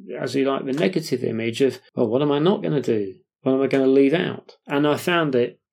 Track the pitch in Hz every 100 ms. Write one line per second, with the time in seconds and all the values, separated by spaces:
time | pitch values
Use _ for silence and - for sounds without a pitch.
0 | - - 135 139 135 139 139 139 190 175
1 | 156 123 120 113 113 113 135 - _ 131
2 | 113 127 147 143 165 214 165 147 123 107
3 | 98 95 _ _ 131 131 131 135 135 139
4 | 139 165 - - - - - 143 151 143
5 | - 170 156 123 120 - _